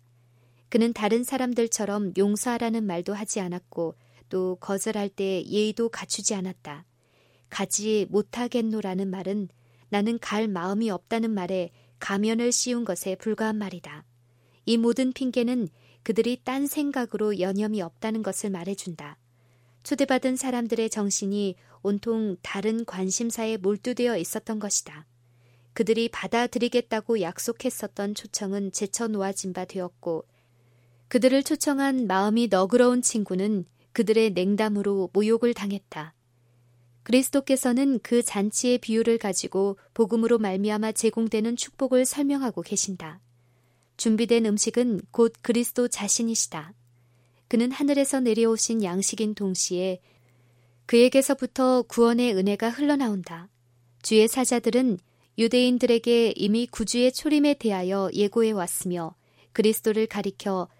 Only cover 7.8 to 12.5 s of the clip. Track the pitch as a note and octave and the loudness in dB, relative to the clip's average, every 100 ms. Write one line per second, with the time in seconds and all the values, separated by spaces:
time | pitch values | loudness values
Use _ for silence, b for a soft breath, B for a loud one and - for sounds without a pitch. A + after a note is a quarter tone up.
7.8 | G#3+ G#3+ F3+ G3 G#3 A#3+ A#3+ B3 A3+ G#3+ | 0 0 2 0 -2 -6 -2 -2 0 -2
8.8 | G3+ F#3 G3 F#3 F#3 G#3 F#3 b b b | -4 -4 -4 -4 -4 -4 -6 b b b
9.8 | b G3+ G#3 A#3 - G#3+ A3 F3+ F3+ G3+ | b 0 0 -2 -2 -2 0 -2 -2 -2
10.8 | A3+ F3+ - A3+ A3+ G#3 F3+ F#3 F3 b | -2 -4 -4 -2 0 -2 -2 -2 -4 b
11.8 | b b - G3+ G#3+ A3+ A#3+ | b b -4 0 0 2 0